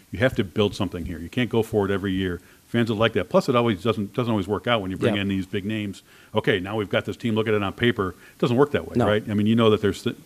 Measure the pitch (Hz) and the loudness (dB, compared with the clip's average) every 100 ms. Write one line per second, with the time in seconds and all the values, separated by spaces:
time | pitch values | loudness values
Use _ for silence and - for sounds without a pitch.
0 | - 95 127 - 98 - 104 - 95 87 | -12 -2 0 0 -4 0 0 0 -6 -6
1 | 85 80 85 - 117 117 107 107 98 98 | -8 -8 -6 -4 0 0 0 0 0 0
2 | 98 95 95 87 - - _ 120 113 107 | -2 -2 -2 -4 -10 -20 _ 0 0 2
3 | 113 104 87 185 156 123 117 95 117 110 | 2 0 0 0 2 2 2 0 0 -2
4 | 98 - 117 110 92 98 120 117 92 92 | -2 -4 -2 0 -2 -2 0 -2 -2 -2
5 | 123 104 98 98 90 104 98 110 104 92 | 0 0 0 -2 -4 -6 -4 -4 -6 -8
6 | - - - 107 - 104 90 110 101 113 | -16 -20 -6 -2 0 0 -2 -4 -2 -2
7 | 104 95 120 107 113 107 98 - 120 117 | -2 -4 -2 0 0 0 0 0 0 0
8 | 95 - - - 147 120 143 90 - 117 | -2 -6 -16 -2 2 4 4 2 -2 0
9 | 113 107 - 104 104 117 113 104 104 87 | 2 2 0 0 2 4 4 4 2 -2
10 | 117 - | -4 -8